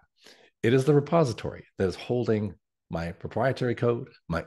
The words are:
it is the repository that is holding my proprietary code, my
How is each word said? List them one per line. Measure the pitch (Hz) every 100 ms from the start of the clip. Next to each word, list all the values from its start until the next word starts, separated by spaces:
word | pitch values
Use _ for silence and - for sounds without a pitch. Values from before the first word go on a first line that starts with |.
| _ _ - - _ _
it | 113
is | 131
the | 135
repository | 143 143 170 139 104 - 90 - -
that | 95
is | -
holding | - 123 117 107 104 - _ _ -
my | 82 85
proprietary | - - 110 131 123 123
code, | 117 120 120 131 - -
my | 82